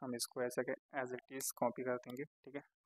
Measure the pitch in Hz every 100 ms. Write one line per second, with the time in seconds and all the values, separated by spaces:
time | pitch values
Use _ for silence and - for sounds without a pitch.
0 | 131 120 - 135 123 127 127 - _ 143
1 | 127 123 - 135 - - 120 117 127 123
2 | 127 127 143 _ 139 139 - _